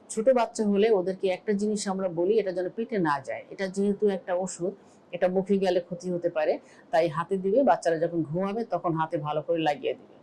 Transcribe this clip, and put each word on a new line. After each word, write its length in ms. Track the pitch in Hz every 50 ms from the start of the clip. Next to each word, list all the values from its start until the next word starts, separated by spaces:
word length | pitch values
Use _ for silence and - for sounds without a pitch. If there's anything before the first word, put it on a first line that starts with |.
| - -
ছোট 200 | - 220 214 262
বাচ্চা 340 | 254 240 226 226 - - 220
হলে 260 | 202 202 196 208 226
ওদেরকে 360 | 220 185 175 190 185 185 - 190
একটা 260 | 180 180 - - 208
জিনিস 340 | 196 208 214 214 202 - 208
আমরা 220 | 190 190 190 185
বলি, 300 | 165 170 175 190 220 226
এটা 120 | 202 190
যেন 180 | 175 180 180 185 -
পেটে 220 | - 233 - 233 196
না 220 | 170 151 143 139
যায়। 240 | 131 113 110 113 - -
এটা 180 | - 196 196 190
যেহেতু 400 | 185 196 202 208 196 202 214 202
একটা 260 | 185 175 - - 180
ওষুধ, 380 | 180 190 185 - - 170 196 196 - - - - - _ -
এটা 160 | - 170 190 185
মুখে 300 | 180 190 190 202 202 196
গেলে 220 | 190 185 180 180
ক্ষতি 320 | 175 - 180 170 - 180
হতে 180 | 175 175 175 170
পারে, 300 | 170 160 151 165 233 294 - - - - - -
তাই 160 | - 165 170 165
হাতে 300 | 147 160 170 - 196 190
দিবে, 260 | 185 196 202 262 277
বাচ্চারা 340 | 214 170 165 - 170 165 151
যখন 260 | 170 165 170 170 151
ঘুমাবে 400 | 135 156 180 196 196 202 233 226
তখন 300 | 226 180 175 - 175 156
হাতে 240 | 160 160 160 170 160
ভালো 240 | 147 147 151 156
করে 180 | 147 - 170 165
লাগিয়ে 340 | 160 151 147 127 131 127 127
দিবে। 200 | - - - - -